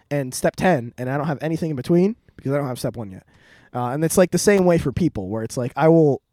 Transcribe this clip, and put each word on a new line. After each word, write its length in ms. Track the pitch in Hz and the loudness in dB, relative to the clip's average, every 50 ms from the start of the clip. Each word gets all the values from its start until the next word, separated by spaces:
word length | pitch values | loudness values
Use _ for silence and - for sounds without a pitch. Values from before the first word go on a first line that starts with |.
| _ - | _ -6
and 240 | 143 143 135 127 131 | -4 -4 -4 -6 -6
step 220 | - - 170 - | -2 -2 -2 -2
ten, 380 | - - 185 175 131 117 120 - | 0 2 2 2 2 0 -6 -10
and 120 | - 127 127 | -10 -6 -4
I 80 | 135 | -4
don't 100 | 147 143 | -2 -2
have 160 | 165 147 120 - | -4 -4 -4 -4
anything 280 | 156 165 156 185 160 | -4 -4 -4 -4 -4
in 40 | 151 | -6
between 400 | 127 - - 170 175 185 202 233 _ _ _ _ | -4 0 2 4 4 4 2 0 _ _ _ _
because 160 | - - 135 139 | -10 -6 -4 -2
I 40 | |
don't 100 | 143 139 | -2 -4
have 120 | 131 123 - | -4 -6 -6
step 160 | - 127 110 | -6 -8 -6
one 160 | 120 110 98 | -8 -12 -12
yet. 160 | 92 95 - _ _ _ _ _ _ _ _ _ - | -14 -16 -20 _ _ _ _ _ _ _ _ _ -8
Uh, 160 | 123 123 120 | -6 -4 -4
and 140 | 127 151 160 | -2 -2 -2
it's, 120 | 160 - | 2 4
like, 140 | 196 185 170 | 4 2 4
the 60 | - | 2
same 260 | 180 - 214 202 196 185 | 0 2 4 4 4 4
way 140 | 180 170 | 4 2
for 160 | 160 - 143 113 | 2 0 -2 -2
people 340 | - - 151 - 107 95 | 0 -2 -2 -2 -4 -8
where 160 | 92 104 110 113 | -6 -6 -6 -6
it's 140 | 110 - | -6 -6
like, 160 | 131 123 123 - | -6 -6 -6 -2
I 140 | 135 151 160 | 2 4 6
will, 320 | 165 165 160 147 131 - _ _ | 6 6 6 4 2 0 _ _